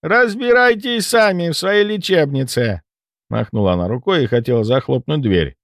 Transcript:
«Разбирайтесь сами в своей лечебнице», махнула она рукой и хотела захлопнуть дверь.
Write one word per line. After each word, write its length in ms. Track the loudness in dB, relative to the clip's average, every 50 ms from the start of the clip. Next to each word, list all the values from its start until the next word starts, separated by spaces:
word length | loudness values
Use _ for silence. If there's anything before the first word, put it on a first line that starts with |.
«Разбирайтесь 1040 | -2 2 2 2 2 2 0 -4 0 2 4 4 4 4 2 0 -2 -4 -4 -4 -2
сами 420 | 0 2 2 2 2 2 0 -2 -2
в 80 | -4
своей 260 | -2 -2 0 2 2 2
лечебнице», 960 | 0 -2 -6 -2 0 2 2 2 0 0 -4 -4 -2 -2 -2 -2 -2 -2 -4 _ _ _ _ _ _ _ _ _ _
махнула 440 | -4 -4 -4 -4 -2 0 0 2 2
она 140 | 0 -2
рукой 360 | -4 -4 -4 -2 0 0 0 0
и 40 |
хотела 360 | 2 0 -2 0 0 0 0 0
захлопнуть 580 | 0 0 -2 0 -2 -4 -4 -2 -4 -4 -2
дверь. 340 | 0 2 2 2 0 -2 -6 _